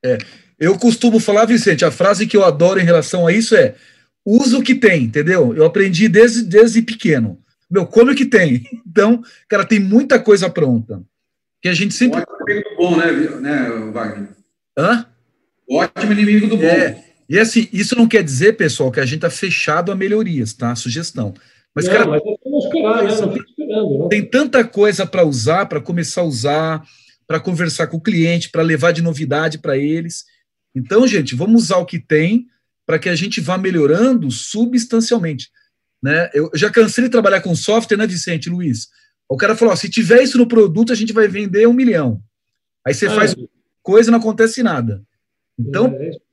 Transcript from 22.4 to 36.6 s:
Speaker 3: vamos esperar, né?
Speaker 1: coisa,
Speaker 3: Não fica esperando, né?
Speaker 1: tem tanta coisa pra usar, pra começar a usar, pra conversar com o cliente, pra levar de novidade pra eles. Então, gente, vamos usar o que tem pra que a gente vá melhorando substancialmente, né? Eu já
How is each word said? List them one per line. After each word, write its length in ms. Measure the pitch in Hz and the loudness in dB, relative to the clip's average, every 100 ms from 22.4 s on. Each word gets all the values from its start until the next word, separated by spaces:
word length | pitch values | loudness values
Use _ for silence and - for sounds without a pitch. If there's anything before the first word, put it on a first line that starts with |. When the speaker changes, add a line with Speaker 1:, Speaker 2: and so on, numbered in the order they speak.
Speaker 3:
vamos 220 | 269 285 254 | -4 -4 -2
esperar, 300 | 320 220 226 | -2 -2 0
né? 40 | 202 | 0
Speaker 1:
coisa, 160 | 220 196 | -2 -2
Speaker 3:
Não 40 | |
fica 120 | - - | -4 -10
esperando, 520 | - 294 214 196 139 | -14 -6 -4 -2 -2
né? 80 | 170 | -2
Speaker 1:
tem 160 | 208 - | -2 0
tanta 380 | 254 294 254 226 | -2 2 0 0
coisa 400 | 202 208 196 190 | 0 0 0 -4
pra 180 | 185 | 0
usar, 440 | 165 135 113 170 196 | 0 0 0 0 -2
pra 120 | 151 | -6
começar 420 | - 175 165 - | -6 -6 -6 -4
a 40 | 170 | -4
usar, 580 | 123 135 151 160 160 - _ _ _ _ | -2 -2 -2 -2 -6 -10 _ _ _ _
pra 120 | 156 | -6
conversar 460 | 170 170 175 - 165 | -4 -4 -4 -4 -6
com 100 | 165 | -4
o 40 | |
cliente, 480 | 226 180 165 170 - | -2 0 0 0 -4
pra 140 | 165 | -2
levar 280 | 160 156 170 | 0 2 0
de 120 | 170 | 0
novidade 560 | 165 143 147 147 160 156 | -2 -4 -4 -2 -4 -6
pra 180 | - 135 | -4 -2
eles. 480 | 143 160 170 165 - _ _ _ _ 131 | -2 -4 -6 -14 -18 _ _ _ _ -12
Então, 320 | 127 202 254 | 0 2 2
gente, 280 | 202 131 123 | 0 -4 -4
vamos 280 | 185 226 | 2 2
usar 140 | 170 185 | 4 -2
o 80 | 170 | -2
que 140 | 170 | -10
tem 480 | - 156 165 233 247 _ _ _ - | -2 0 2 -2 -4 _ _ _ -6
pra 100 | 160 | -4
que 100 | 180 | -2
a 80 | 165 | -4
gente 240 | 196 233 | -4 -6
vá 160 | 156 185 | -4 -4
melhorando 760 | 190 175 143 165 247 254 147 | -2 0 2 2 2 0 -2
substancialmente, 1160 | 110 - 208 240 247 226 226 226 233 165 135 - _ _ _ _ _ | -8 -8 -4 -2 -2 -2 -2 0 -2 -2 -8 -12 _ _ _ _ _
né? 280 | 135 156 170 | -2 -2 0
Eu 160 | 143 156 | -2 -2
já 160 | 160 | -2